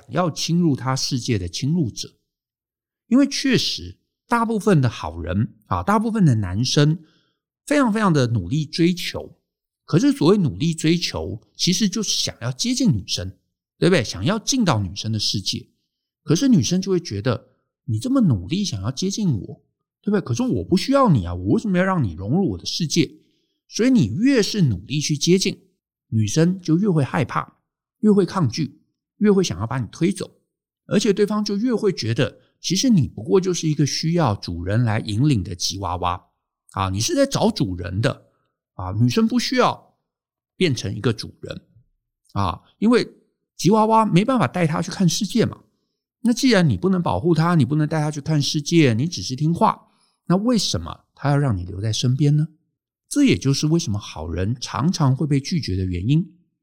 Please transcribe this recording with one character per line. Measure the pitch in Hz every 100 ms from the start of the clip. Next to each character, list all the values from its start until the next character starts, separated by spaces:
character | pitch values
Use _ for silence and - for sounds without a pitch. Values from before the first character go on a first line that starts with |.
| -
要 | 165 180
侵 | - - 170
入 | 170 127
她 | 127 135
世 | - 131
界 | 117 110
的 | 87
侵 | - 131
入 | 175 120
者。 | - - _ _ _ _ _ _ _ _ _ -
因 | 247
为 | 277
确 | - 269 214
实， | - - 87 - _ _ -
大 | 233 226
部 | 226
分 | 214 165
的 | 123
好 | - 78 82
人 | 82 95 - - -
啊， | 90
大 | 87 220
部 | 226
分 | 220 165
的 | 110
男 | 95 95 131
生 | 156 147 160 - _ _ _ _ _ -
非 | 285
常 | 247
非 | 214
常 | 202
的 | 147 120
努 | 113 85
力 | 147 -
追 | - 170
求， | 175 - - 73 _ _ _ _ _ -
可 | 156
是 | 285
所 | 277 151
谓 | 208
努 | 151 90
力 | 160
追 | 160 156 175
求， | - 82 82 120 _ -
其 | -
实 | 180 214
就 | 226
是 | 202
想 | - - -
要 | 117
接 | 127 233 254
近 | 254
女 | 110 -
生， | - 92 - _ _ _ -
对 | 175
不 | 180
对？ |
想 | 107 - 120
要 | 214
进 | 220 269 185
到 | 110
女 | 95
生 | 98 113
的 | 110
世 | - 107
界， | 95 - - _ _ _ _ _
可 | - 156
是 | 269
女 | 202
生 | - 185
就 | 196
会 | 185
觉 | 175 101
得 | 123 107 - _ _ _ -
你 | 107
这 | 247
么 | 269
努 | 196 104 87
力 | 180 202
想 | 101
要 | 98
接 | - 190
近 | 196 196
我， | 107 - - _ _ _ _
对 | -
不 |
对？ | 202
可 | -
是 | 120
我 | 254 123
不 | 87 190
需 | -
要 | 277 247
你 | 127 87
啊， |
我 | 87 95
为 | 214
什 | 214
么 | 180
要 | 190
让 | 185
你 | 110
融 | 80 98
入 | 165 180
我 | 123
的 | -
世 | - 156
界？ | 160 139 - _ _ _ _ _
所 | - 247
以 |
你 | 247 107
越 | 127 254 262
是 | 190 214
努 | 147 90 -
力 | 147
去 | 139 147
接 | 165 190
近， | 196 - _ _ _ _ -
女 | 113 104
生 | 156 170 185
就 | - 160
越 | 214
会 | 156
害 | 127 180
怕， | 127 - - _ _ _ _ _
越 | 214
会 | 202 180
抗 | 196 135
拒， | - 156 - _ _ _ -
越 | 208
会 | 196
想 | 175 80
要 | 113
把 | 131
你 | 101
推 | - 165
走， | - - _ _ _ _ _ -
而 | 196
且 | 226
对 | 196 208
方 | 208
就 | 208 202
越 | 254
会 | 220 208
觉 | - 110
得， | 117 120 - _ _
其 | - 185
实 | 262
你 | 202 117
不 | -
过 | 127 190
就 | 185
是 | 175 156
一 | 151
个 | 143
需 | - 160
要 | 170 113
主 | 98 - 87
人 | 87 107
来 | 120 104
引 | - 104 147
领 | 117
的 | 87
吉 | 92 - 95
娃 | 92 90
娃 | 90 90 _ _ _ _ _
啊， | 98 95
你 | 95
是 | 110
在 | 277 277
找 | - 214
主 | - 101 90
人 | 90 92
的 | 117 - _ _ _ _ _
啊， | - 92
女 | 101 123
生 | 226 226
不 | 247
需 | - 254
要 | 185 - _ _ _ _ _ _ _ -
变 | 180
成 | 123 - 113
一 |
个 | 120
主 | 110 90 -
人 | - - _ _ _ _ _ _ _
啊， | 101 95 - _ -
因 | 208
为 | 240 - - _ _ _ -
吉 | 156
娃 | 214 214
娃 | 220 220
没 | 165
办 | 220 254
法 | 135
带 | 180 165
她 | 170
去 | 175
看 | - 180
世 | - 208
界 | 233 113
嘛。 | - _ _ _ _ _ _
那 | 226
既 | 240 262
然 | 202 165
你 | 90
不 | 190
能 | 185
保 | 165 92
护 | 160
他， | 156 170 175
你 |
不 | 117 151
能 | 151
带 | 160
他 | 151
去 | 147
看 | 147 156
世 | 139 156
界， | 143 170 139
你 | 110 160
只 | 170
是 | 95 131
听 | 151
话， | 170 208 - _ _ _ _ -
那 | 185
为 | 226 233
什 | - 85
么 | 82 - _ -
他 | 135
要 | 143
让 | 143 98
你 |
留 | 87 95
在 | 110
身 | 107 123 131
边 | 147 151
呢？ | 156 _ _ _ _ _ -
这 | 285
也 | 269 -
就 | 135
是 | 135 151
为 | 165
什 | -
么 | 101
好 | - 78 82
人 | 85 98 127
常 | - 98 151
常 | - 160 131
会 | 151
被 | 139
拒 | - 170
绝 | - 95
的 | 92
原 | 87 104
因。 | 156 - - _ _